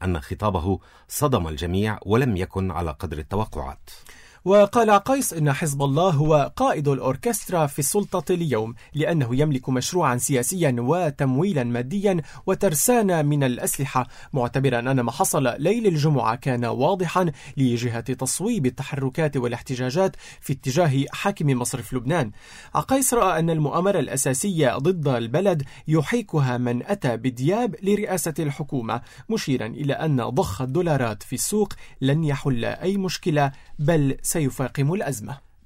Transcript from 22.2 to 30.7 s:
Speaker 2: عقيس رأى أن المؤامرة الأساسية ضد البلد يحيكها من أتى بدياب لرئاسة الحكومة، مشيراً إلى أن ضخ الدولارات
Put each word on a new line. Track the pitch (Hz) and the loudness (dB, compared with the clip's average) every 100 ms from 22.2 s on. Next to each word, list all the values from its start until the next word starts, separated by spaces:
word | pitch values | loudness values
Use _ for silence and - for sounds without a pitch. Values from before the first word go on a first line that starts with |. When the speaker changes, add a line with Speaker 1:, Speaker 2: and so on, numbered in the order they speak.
| 113 - - - - | -2 -6 -20 -20 -6
Speaker 2:
عقيس | 147 - 269 262 | -4 0 2 2
رأى | 233 190 160 | 4 4 2
أن | 165 | 2
المؤامرة | 160 147 160 185 190 | 2 0 2 2 2
الأساسية | 131 135 143 127 208 165 131 107 | 0 -2 0 0 0 2 2 2
ضد | 147 185 147 | 0 2 0
البلد | 123 117 151 196 165 135 - - | 0 0 0 2 2 -2 -8 0
يحيكها | 160 143 240 220 156 131 123 | 0 2 -2 0 0 2 0
من | 123 120 - | 0 0 -2
أتى | 202 135 113 | -2 -2 -2
بدياب | 127 120 139 214 247 156 | -2 0 0 2 0 -2
لرئاسة | 190 208 208 185 170 156 | 0 0 0 -2 -4 -2
الحكومة، | 151 139 147 135 113 117 - - - | -4 -4 -6 -4 -4 -6 -8 -14 -4
مشيراً | 220 - 127 110 | -4 0 -2 -2
إلى | 120 147 | -4 -4
أن | 120 156 131 113 | -2 0 0 0
ضخ | 131 190 98 | 0 -2 -2
الدولارات | 127 | -2